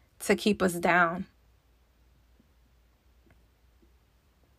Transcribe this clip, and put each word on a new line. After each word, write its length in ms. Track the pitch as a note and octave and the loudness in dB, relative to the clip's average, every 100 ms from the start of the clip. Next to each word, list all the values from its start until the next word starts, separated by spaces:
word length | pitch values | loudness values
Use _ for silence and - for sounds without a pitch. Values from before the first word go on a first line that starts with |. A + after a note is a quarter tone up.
| _ _ | _ _
to 160 | - G3 | -2 0
keep 260 | G#3+ G3+ | 0 0
us 120 | F#3 | -2
down. 540 | E3+ F3 F3 E3+ F3 F#3+ _ _ _ _ _ _ _ _ _ _ _ _ _ _ _ _ _ _ _ _ _ _ _ _ _ _ _ _ _ _ _ _ | -2 0 2 2 -2 -10 _ _ _ _ _ _ _ _ _ _ _ _ _ _ _ _ _ _ _ _ _ _ _ _ _ _ _ _ _ _ _ _